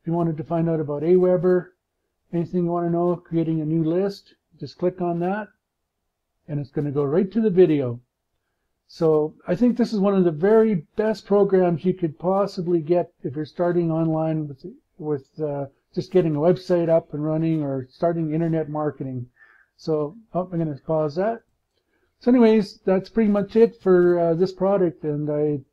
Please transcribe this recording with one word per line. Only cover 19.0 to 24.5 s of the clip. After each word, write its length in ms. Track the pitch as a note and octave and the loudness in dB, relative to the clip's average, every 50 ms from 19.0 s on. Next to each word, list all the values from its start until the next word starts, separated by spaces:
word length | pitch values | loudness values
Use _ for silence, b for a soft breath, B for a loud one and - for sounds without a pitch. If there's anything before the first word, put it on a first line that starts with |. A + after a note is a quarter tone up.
| D3+ C3+ C3 B2+ A#2+ B2 b b b b b b b b b _ | -10 -10 -8 -10 -10 -12 b b b b b b b b b _
So, 360 | - - D#3+ D3+ D3+ D3 F3 A#3 - _ _ | -6 -4 -2 -2 -2 -6 -8 -14 -20 _ _
oh, 120 | E3 F3+ F3+ F#3 | -6 -6 -4 -4
I'm 60 | E3 | -4
gonna 200 | E3 D#3 D3 C3 _ | -4 -4 -6 -8 _
pause 280 | - D#3+ D#3 D#3 D3+ C#3+ | -4 -2 -2 -2 -2 -2
that. 260 | D#3+ F#3+ A3 A3+ A3+ _ _ _ _ _ _ _ _ _ _ _ _ _ _ _ _ | -4 -4 -4 -4 -6 _ _ _ _ _ _ _ _ _ _ _ _ _ _ _ _
So 120 | - B3 | 0 2
anyways, 500 | A#3+ C4 A#3 A3 A3 A3 G3+ G3+ - _ _ | 6 6 6 6 6 4 2 0 -8 _ _
that's 240 | - F#3 F#3+ F#3 - | 0 0 0 0 -4
pretty 220 | _ - A3+ G#3 | _ 0 2 2
much 260 | G#3 G3+ G3+ G3+ - | 2 0 -2 0 4
it 240 | A3+ A#3 A3+ A3+ _ | 4 4 4 2 _
for, 380 | _ F#3+ F#3 F3+ F3 F3 F3 F3 | _ 4 4 6 6 4 4 2
uh, 160 | E3+ E3+ E3 | 2 0 2
this 180 | D#3+ F#3 F#3 | 2 0 -2